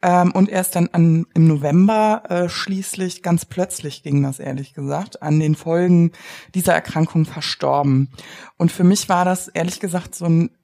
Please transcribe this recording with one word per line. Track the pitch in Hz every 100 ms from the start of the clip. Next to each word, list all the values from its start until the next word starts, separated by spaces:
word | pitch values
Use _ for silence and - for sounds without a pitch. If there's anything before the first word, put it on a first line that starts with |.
Ähm, | 180 180 175
und | 185 196
erst | 196 185 180
dann | 170
an, | 175 165 160 170 -
im | 160
November, | 151 143 165 196 220 214 214 -
äh, | 175 175
schließlich, | - - 190 190 - 185 -
ganz | 180 170 -
plötzlich | - 180 - 151 -
ging | 151 143
das, | 139 131
ehrlich | 139 135 135
gesagt, | - 139 143 196 -
an | 151 156
den | 156
Folgen | 156 170 165 180 175 170 - - - - 185
dieser | 180
Erkrankung | 165 - 160 160 165 156
verstorben. | - - - 143 139 143 135 135 - - - - _
Und | 170
für | -
mich | 180 202 -
war | 180 180
das, | 185 -
ehrlich | - 170 -
gesagt, | 196 175 165 -
so | 170
ein | 165 170 _